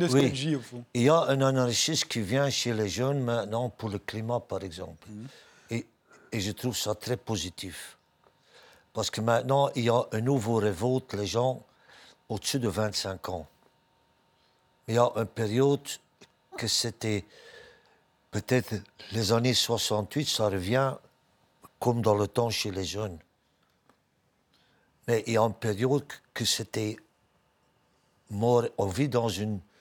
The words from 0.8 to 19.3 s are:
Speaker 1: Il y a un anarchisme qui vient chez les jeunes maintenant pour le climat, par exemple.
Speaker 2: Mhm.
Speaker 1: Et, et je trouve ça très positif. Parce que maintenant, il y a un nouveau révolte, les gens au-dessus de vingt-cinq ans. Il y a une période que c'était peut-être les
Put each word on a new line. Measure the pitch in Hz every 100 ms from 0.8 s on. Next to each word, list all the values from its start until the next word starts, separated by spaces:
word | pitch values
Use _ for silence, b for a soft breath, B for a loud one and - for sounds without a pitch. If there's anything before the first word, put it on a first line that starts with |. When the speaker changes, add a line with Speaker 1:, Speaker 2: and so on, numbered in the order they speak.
| 120
Speaker 1:
Il | 123
y | 123
a | 165
un | 156 135
anarchisme | 135 135 123 117 - 160 -
qui | 120
vient | 98 131 143
chez | - 120
les | 113 104
jeunes | 90 131 143
maintenant | 123 117 101 113 123
pour | - 113
le | 101
climat, | - 107 113 120
par | - 98
exemple. | 95 82 87 82 -
Speaker 2:
Mhm. | 107 127 B B B -
Speaker 1:
Et, | 117 - _ _ - -
et | 117
je | 98
trouve | 104 127 110
ça | 104 101
très | - 123
positif. | - 107 87 - 92 82 - - _ _ _ b b b b b b
Parce | - 104
que | -
maintenant, | 110 117 127 135 139 -
il | 117
y |
a | 117 -
un | 110
nouveau | 120 139 107 113
révolte, | 104 87 120 127 127 101
les | 104
gens | 113 127 127 - b b b b b -
au-dessus | 107 - 139
de | 117
vingt-cinq | 92 107 101 101 95 -
ans. | 90 76 _ _ _ _ _ _ _ _ _ _ _ _ _ -
Il | 117
y |
a | 120 -
une | 113
période | - 113 113 139 143 143 - _ _ - _ _ -
que | 113
c'était | - 117 107 113 104 - B B B B B B B B _ _
peut-être | - - 127 - 104 - _ -
les | 110 101